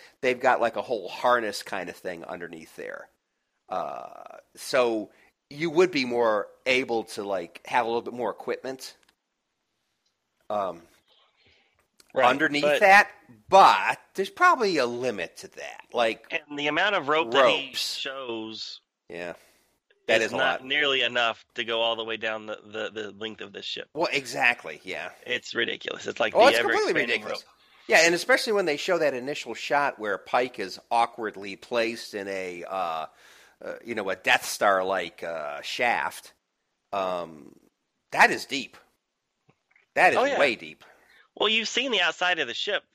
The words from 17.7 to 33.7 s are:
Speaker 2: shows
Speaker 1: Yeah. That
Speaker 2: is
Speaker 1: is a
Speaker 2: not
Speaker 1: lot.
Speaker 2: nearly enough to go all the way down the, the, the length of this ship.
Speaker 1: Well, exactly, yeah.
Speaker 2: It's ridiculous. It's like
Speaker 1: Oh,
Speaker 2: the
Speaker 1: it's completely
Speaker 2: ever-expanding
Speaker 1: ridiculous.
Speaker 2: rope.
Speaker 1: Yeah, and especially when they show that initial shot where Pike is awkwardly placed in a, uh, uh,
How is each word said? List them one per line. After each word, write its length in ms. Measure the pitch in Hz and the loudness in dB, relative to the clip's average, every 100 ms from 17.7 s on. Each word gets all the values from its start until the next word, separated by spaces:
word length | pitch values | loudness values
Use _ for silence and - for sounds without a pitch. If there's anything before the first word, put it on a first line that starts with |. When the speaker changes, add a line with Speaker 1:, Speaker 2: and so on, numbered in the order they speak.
| - - | -6 -6
Speaker 2:
shows 840 | - 139 135 127 113 110 110 - - _ _ - | -6 -8 -10 -8 -8 -8 -10 -14 -16 _ _ -16
Speaker 1:
Yeah. 260 | 85 87 82 _ _ _ _ _ _ - | -12 -10 -12 _ _ _ _ _ _ 2
That 120 | 113 | 2
Speaker 2:
is 60 | 110 | 2
Speaker 1:
is 40 | |
a 40 | 120 | 0
Speaker 2:
not 220 | 131 127 | 0 -2
Speaker 1:
lot. 20 | 131 | -2
Speaker 2:
nearly 360 | 143 147 131 | 0 2 0
enough 420 | 120 123 113 110 - | 0 0 0 -2 -10
to 80 | - | -10
go 180 | 113 113 | -4 -2
all 140 | 113 | 0
the 80 | 113 | -2
way 140 | 113 110 | -6 -6
down 300 | 110 110 107 | -6 -6 -8
the, 120 | 104 104 | -12 -10
the, 240 | 110 107 | -8 -8
the 200 | 107 104 98 | -8 -12 -10
length 260 | 110 104 | -12 -12
of 100 | 101 | -14
this 120 | 98 | -12
ship. 240 | 98 - - | -12 -12 -12
Speaker 1:
Well, 140 | 151 160 | -6 -4
exactly, 680 | 139 127 139 123 120 82 73 | -4 -4 0 0 0 -6 -12
yeah. 280 | 92 80 90 - | -10 -10 -10 -12
Speaker 2:
It's 300 | 123 120 - | -8 -8 -6
ridiculous. 540 | 117 110 - - - 107 | -4 -4 -4 -8 -10 -8
It's 100 | - | -4
like 160 | 113 | 0
Speaker 1:
Oh, 120 | 185 262 | 4 6
Speaker 2:
the 20 | |
Speaker 1:
it's 100 | 226 | 4
completely 220 | - 403 403 | 2 0 0
Speaker 2:
ever-expanding 200 | 160 117 110 - | -2 -2 -4 -4
Speaker 1:
ridiculous. 180 | 104 | -10
Speaker 2:
rope. 80 | - _ _ _ - | -12 _ _ _ 2
Speaker 1:
Yeah, 120 | 202 170 | 4 6
and 60 | 170 | 4
especially 380 | - 262 240 | 2 0 2
when 120 | 202 175 | 0 0
they 100 | 147 | -2
show 220 | - 175 | 0 2
that 160 | 147 | 2
initial 400 | 127 131 147 123 | 0 -6 -8 -8
shot 460 | 110 - 143 143 - | -8 0 0 0 -2
where 180 | 104 95 | -4 -4
Pike 400 | - 127 127 - | 0 0 0 -4
is 220 | 95 - - | -10 -10 -2
awkwardly 640 | 117 117 - 107 95 101 | 2 2 -2 -8 -8 -12
placed 600 | 95 - 120 117 113 - | -14 -4 0 0 -4 -10
in 120 | 107 98 | -8 -6
a, 380 | 95 92 87 85 | -6 -6 -10 -8
uh, 60 | |
uh, 320 | 95 87 80 78 _ - - - - - | -6 -4 -4 -8 _ -20 -20 -20 -16 -14